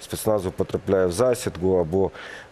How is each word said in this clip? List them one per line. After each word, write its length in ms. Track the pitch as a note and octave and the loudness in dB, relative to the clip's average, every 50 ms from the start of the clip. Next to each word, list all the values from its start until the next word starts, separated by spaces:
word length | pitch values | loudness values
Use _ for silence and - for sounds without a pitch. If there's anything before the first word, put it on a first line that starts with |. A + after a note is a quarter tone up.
спецназу 500 | - - - - - A2 G#2+ G#2 F2+ F#2 | -14 -12 -8 -4 0 0 0 2 0 -2
потрапляє 560 | - - F#2+ - - F#2 - G2 G2 F#2+ F#2 | -2 -2 -4 -2 -2 -4 0 2 2 4 4
в 60 | F2+ | 2
засідку, 640 | E2+ F2+ B2 B2+ B2 - - G#2 - E2 F2 F#2+ F#2 | 2 2 2 2 2 0 -2 -6 -4 0 0 2 4
або 340 | F2+ F2 D2+ F2 G2 F#2+ E2+ - - - - - - - - | 4 2 2 2 0 0 0 -2 -8 -16 -16 -16 -18 -12 -6